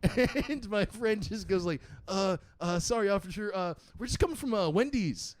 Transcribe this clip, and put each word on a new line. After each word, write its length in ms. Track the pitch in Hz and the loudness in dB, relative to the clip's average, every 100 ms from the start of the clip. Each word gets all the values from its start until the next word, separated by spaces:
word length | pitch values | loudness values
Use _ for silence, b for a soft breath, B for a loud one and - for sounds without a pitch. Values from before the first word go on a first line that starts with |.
<laughs> 460 | - - 247 269 - | 0 2 2 2 -2
And 200 | 285 226 | -4 -2
my 160 | 208 | 0
friend 360 | 196 214 233 220 156 | -2 0 0 0 -2
just 200 | 214 180 | -6 -2
goes 180 | 185 | 0
like, 160 | 175 147 B B - | 0 -4 B B -4
Uh, 300 | 190 196 180 b b | 0 2 0 b b
uh, 180 | 170 175 | -2 0
sorry, 300 | 165 233 202 | 2 2 4
officer. 420 | 202 185 175 208 | 2 0 -6 -4
Uh, 200 | 190 180 160 B - | -2 -2 -4 B -10
we're 80 | 240 | -4
just 120 | - | 2
coming 160 | 359 | 2
from, 180 | 311 277 | 2 -2
uh, 160 | 220 175 | 2 4
Wendy's. 640 | 156 269 277 185 104 - - | 4 2 2 0 -2 -8 -14